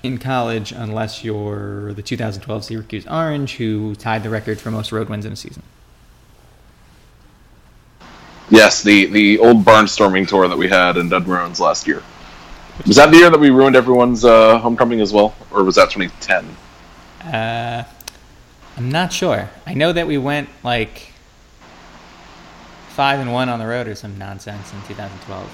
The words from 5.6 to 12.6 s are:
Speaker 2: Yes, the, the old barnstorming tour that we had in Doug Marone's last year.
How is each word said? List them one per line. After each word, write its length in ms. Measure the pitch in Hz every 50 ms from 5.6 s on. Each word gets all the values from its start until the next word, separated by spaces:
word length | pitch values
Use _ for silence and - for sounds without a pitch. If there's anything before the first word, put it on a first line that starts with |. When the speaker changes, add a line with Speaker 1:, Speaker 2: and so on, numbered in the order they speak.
| - _ _ _ _ _ _ _ _ _ _ _ _ _ _ _ _ _ _ _ _ _ _ _ _ _ _ _ _ _ _ _ _ _ _ _ _ _ _ _ _ _ _ _ _ _ _ _ - - - - - - - - - -
Speaker 2:
Yes, 320 | 110 110 107 98 - -
the, 240 | - 104 104 101 98
the 320 | 78 98 107 104 101 107 107
old 260 | 113 120 120 110 95
barnstorming 640 | 117 110 107 107 101 - - 107 98 92 95 95 85
tour 200 | 101 95 92 90
that 100 | 87 80
we 100 | 90 92
had 300 | 98 92 90 90 87 90
in 100 | 87 85
Doug 180 | 92 92 87
Marone's 340 | 92 92 90 87 87 87 -
last 260 | 90 80 76 - -
year. 160 | - 71 71 - - - - - - - - - - - -